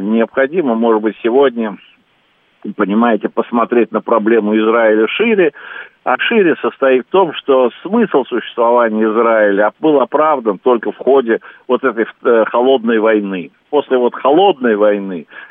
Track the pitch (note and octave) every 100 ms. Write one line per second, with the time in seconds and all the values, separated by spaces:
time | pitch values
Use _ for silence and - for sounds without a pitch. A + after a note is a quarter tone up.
0 | G2 A2+ A2+ C3 C3+ F3+ C#3+ A2+ A#2 A2
1 | G#2+ - A#2 C3 C#3 A#2 A2 F#2 _ _
2 | _ _ _ _ _ _ - G2+ G2 G#2+
3 | A#2+ G#2+ A2+ - - A#2 A2 A#2+ G#2+ A2
4 | - A#2 G#2+ A#2 G#2 A2 A2 A#2 A2+ A2
5 | A2 - A#3 G3+ D#3 - - - - _
6 | - B2+ - A#3 F3 B2+ A#2 - C3+ B2+
7 | - F#3 E3+ - - C3 A#2+ - E3+ A3+
8 | G#3 C#3+ A#2+ A#2 - - A#2 A#2+ A2+ A2
9 | A2 A2 A#2 A2+ G#2 G2 G#2 - D#3 C#3+
10 | A#2+ C#3 D#3 C#3 A2 F#2 C3 A#2+ G#2+ -
11 | - C#3 A#2 G#2 - - - B2 C3 A2+
12 | G#2 - C3+ A2+ G#2 A#2+ C3 C3 A2+ A2+
13 | A2 G#2+ G2 F#2 - _ - D3 - B2+
14 | A#2+ - C3 D#3 G3 C#3 B2 G#2 G#2+ G#2
15 | G2 F2 - - -